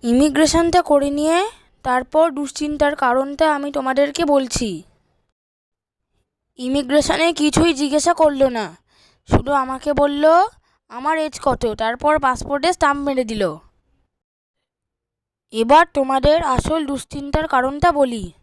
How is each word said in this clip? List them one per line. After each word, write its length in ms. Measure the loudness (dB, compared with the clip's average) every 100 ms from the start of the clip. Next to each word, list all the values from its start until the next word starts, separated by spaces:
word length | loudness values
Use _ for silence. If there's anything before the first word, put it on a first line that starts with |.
ইমিগ্রেশনটা 760 | 2 2 2 4 2 4 2 2
করে 280 | 2 2 2
নিয়ে 400 | -2 0 0 -2 -8 _ _
তারপর 480 | -4 -4 -2 0 0
দুশ্চিন্তার 640 | 0 -8 -6 -6 0 0 0
কারণটা 600 | 0 0 -2 0 0 0
আমি 160 | -4
তোমাদেরকে 540 | -6 -4 0 0 0 2
বলছি। 580 | 2 0 -4 -6 -6 -14 _ _ _ _ _ _ _ _ _ _ _ _ _ _ _ _ -12
ইমিগ্রেশনে 760 | -4 -4 2 0 2 0 0
কিছুই 400 | 0 0 2 2
জিজ্ঞাসা 400 | 0 0 0 0
করলো 360 | 2 2 4 0
না, 260 | 0 -8 -10 _ _ _ _ _
শুধু 200 | -2 0
আমাকে 420 | -2 -2 -6 -4
বলল 320 | 0 0 2 4 4 2 _ _ _ _
আমার 280 | -8 -4 -2
এজ 220 | -4 -4
কত, 240 | -2 -2 -4
তারপর 540 | -4 -6 -2 0 0
পাসপোর্টে 540 | 0 -2 -4 -2 -2
স্ট্যাম্প 280 | 0 0 0 -2
মেরে 180 | -2
দিল। 340 | -4 -2 -4 -4 _ _ _ _ _ _ _ _ _ _ _ _ _ _ _ _ _ _ _
এবার 340 | -4 4 4 4
তোমাদের 500 | 0 0 0 2 2
আসল 420 | 0 -2 -2 -4 -4
দুশ্চিন্তার 640 | -8 -8 -12 -6 -4 -2
কারণটা 440 | -2 -2 0 0
বলি। 400 | 2 0 -2 -10 -14